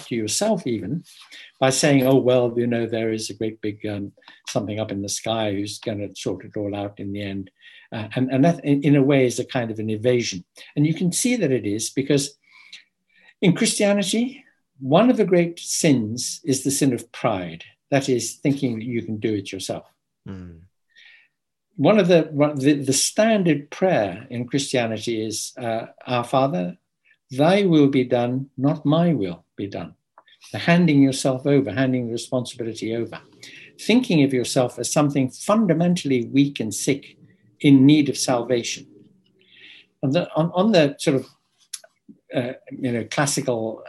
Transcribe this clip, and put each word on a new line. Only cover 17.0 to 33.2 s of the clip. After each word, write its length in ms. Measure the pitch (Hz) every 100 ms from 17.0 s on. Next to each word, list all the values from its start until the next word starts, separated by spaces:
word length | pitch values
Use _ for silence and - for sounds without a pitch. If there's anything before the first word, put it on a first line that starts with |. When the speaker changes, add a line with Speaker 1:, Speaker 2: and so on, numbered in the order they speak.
| -
Speaker 1:
pride. 520 | - 123 95 85 82 - _ -
That 180 | 143 139
is 260 | 123 -
thinking 440 | - 147 139 127 110
that 60 |
you 180 | 120 117
can 160 | 107 107
do 160 | 110
it 180 | 104 101
yourself. 340 | 95 - 85 - _ _ _ -
Speaker 2:
Mm. 320 | 95 90 82 90 _ _ _ - - _ _ _ _ _ -
Speaker 1:
One 220 | 147 214
of 100 | 180
the, 140 | 170 151
one, 240 | 143 151 147
the, 160 | 139
the 200 | 143 131
standard 800 | 127 - - 226 214 175 143 143
prayer 560 | - 185 139 98 95 -
in 180 | 120 120
Christianity 760 | 139 - 127 113 110 117 110
is, 280 | 110 107 - -
uh, 280 | 117 113 - - -
"Our 180 | 123
Father, 540 | 120 135 135 180 175 - _ _ _ _ -
thy 340 | 131 160 202
will 240 | 196 156 139
be 160 | 139
done, 440 | 123 123 120 131 139 -
not 300 | 139 160 143
my 260 | 160 175
will 320 | 131 92 85 _ -
be 100 | 98
done." 280 | 92 82 - _ _ _ _ -
The 60 | 104
handing 440 | - 175 170 143
yourself 440 | 135 135 143 127 139
over, 240 | 139 107
handing 360 | 104 131 127 117
the 60 |
responsibility 840 | 117 - 127 113 - 113 113 110 113
over. 240 | 113 -